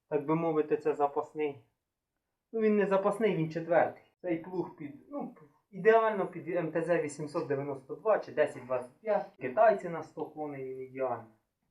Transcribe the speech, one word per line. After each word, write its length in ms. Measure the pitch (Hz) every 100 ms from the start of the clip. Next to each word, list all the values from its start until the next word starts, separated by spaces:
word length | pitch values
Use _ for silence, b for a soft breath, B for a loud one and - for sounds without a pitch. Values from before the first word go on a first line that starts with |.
| -
Так 160 | 147
би 100 | 139
мовити, 420 | 160 165 151 151 147
це 160 | 156
запасний. 720 | 139 143 151 - 156 151 135 _ _ _ _ _ _ _ _ _
Ну, 100 | 226
він 160 | 214 208
не 80 |
запасний, 500 | 190 190 202 202 220
він 160 | 165 160
четвертий. 520 | 170 165 160 - - _ _
Цей 160 | 180 165
плуг 380 | 190 185 160
під... 320 | - 147 - -
ну, 260 | 285 - - - _ _
ідеально 560 | 190 214 226 220 202 170
під 200 | 165 147
М 240 | 175 160
Т 100 | 165
З 200 | 160 165
вісімсот 460 | 147 139 147 170 139
дев'яносто 480 | 139 143 135 -
два 240 | 151 214 196
чи 120 | -
десять 340 | 123 147 131
двадцять 340 | 120 127 - _
п'ять. 240 | 220 202 - -
Китайці 480 | - 214 226 196 180
на 140 | 160
сто 220 | 156 -
коней, 500 | 147 156 151 139 131
він 60 | 131
ідеально. 460 | 131 131 131 113 113 _ _ _ _